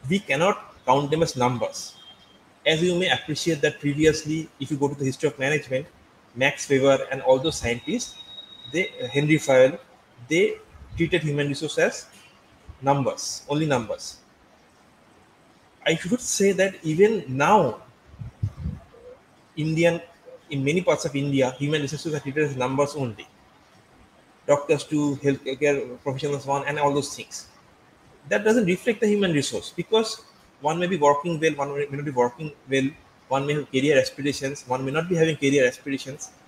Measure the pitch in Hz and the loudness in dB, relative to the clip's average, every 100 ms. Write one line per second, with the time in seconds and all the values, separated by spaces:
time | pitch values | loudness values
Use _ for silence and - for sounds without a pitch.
0 | 131 196 - 175 185 - - - - 139 | -2 -2 0 0 2 0 -8 -6 2 2
1 | 143 156 160 131 123 120 110 - - - | 2 0 0 2 0 0 -4 -6 -14 -18
2 | - - _ _ _ _ 147 160 180 175 | -20 -20 _ _ _ _ 0 2 2 0
3 | 180 123 - 147 170 156 151 - 147 143 | 0 -2 -4 -4 -2 0 0 0 -4 2
4 | 156 151 151 160 156 _ 131 143 139 143 | 2 2 -4 -6 -6 _ -8 -2 -2 0
5 | 135 131 151 139 131 151 - 131 160 - | -4 -2 -4 -2 -2 -2 -2 -6 -6 -20
6 | _ _ _ 117 139 143 - 135 135 135 | _ _ _ 0 0 0 0 4 4 4
7 | - 135 127 131 156 - 120 120 147 240 | 0 -2 2 2 2 -2 -4 -4 -4 -6
8 | - - - - - - 117 151 190 - | -6 -14 -20 -20 -20 -20 -6 -4 -4 -6
9 | 123 135 151 156 - 131 131 165 - - | -2 0 2 2 6 6 6 4 -16 -20
10 | _ - 120 160 214 - - - - - | _ -20 -2 2 2 -2 -14 -20 -16 -4
11 | 165 175 156 143 143 139 151 - 190 - | 0 0 0 -2 -2 -4 -4 0 0 0
12 | - - - _ _ _ - - 135 143 | -16 -20 -20 _ _ _ -20 -4 0 2
13 | 117 - - - - 147 156 127 107 - | 0 -4 -10 -10 -4 -2 0 0 -2 -8
14 | - - _ _ _ _ _ _ _ _ | -10 -18 _ _ _ _ _ _ _ _
15 | _ _ _ _ _ _ _ _ - 165 | _ _ _ _ _ _ _ _ -2 -2
16 | 175 240 - - 196 180 190 - 160 156 | 0 -4 -2 2 2 4 0 0 -2 4
17 | 208 214 131 131 151 208 139 107 - _ | 4 4 -4 0 6 6 4 -2 -16 _
18 | - - - - - - - - - - | -20 -16 -16 -8 -8 -6 -10 -10 -18 -20
19 | - - _ _ _ - 156 160 170 170 | -20 -20 _ _ _ -6 -2 2 2 2
20 | - - - - _ 143 135 175 175 151 | -8 -20 -20 -20 _ -2 0 2 2 0
21 | 160 139 143 139 127 131 143 151 139 151 | 0 -2 0 2 2 0 -2 -2 -2 -6
22 | 170 147 139 139 147 127 127 135 143 151 | -6 -6 -4 -2 -2 0 -2 0 0 -2
23 | 127 104 - _ _ _ _ - _ - | -6 -8 -18 _ _ _ _ -20 _ -20
24 | - _ _ _ - 143 143 147 - 151 | -20 _ _ _ 0 0 2 -2 0 -2
25 | 147 139 139 135 135 131 147 139 120 123 | 0 0 -2 -2 -6 0 0 0 -4 -8
26 | 139 135 147 143 131 139 139 147 143 143 | -8 -4 -4 -4 -2 -2 -2 0 0 0
27 | 135 - - - - - _ _ _ _ | -4 -12 -14 -16 -18 -20 _ _ _ _
28 | _ - 143 202 214 240 180 185 - 214 | _ -20 -4 0 4 4 2 0 0 0
29 | 214 208 196 151 131 107 - - 170 226 | 2 2 2 2 0 -6 -8 -10 0 0
30 | 220 - - _ _ _ 147 165 180 180 | 0 -8 -16 _ _ _ -4 -2 -2 4
31 | 143 143 175 160 160 143 139 143 143 139 | 4 4 0 0 0 0 -4 -4 -6 -6
32 | 147 127 120 - 156 - - 135 135 160 | -4 0 0 -2 -14 -14 -4 0 0 -4
33 | - _ _ 135 143 151 135 131 139 139 | -20 _ _ -2 0 -4 -2 0 4 4
34 | 127 - 139 135 135 143 - 127 135 151 | 2 -4 -4 -4 -6 -8 -6 -4 -2 -4
35 | 170 170 160 151 139 143 123 - 143 139 | -2 2 2 2 2 4 2 0 -8 -8
36 | 131 147 - _ | -10 -14 -18 _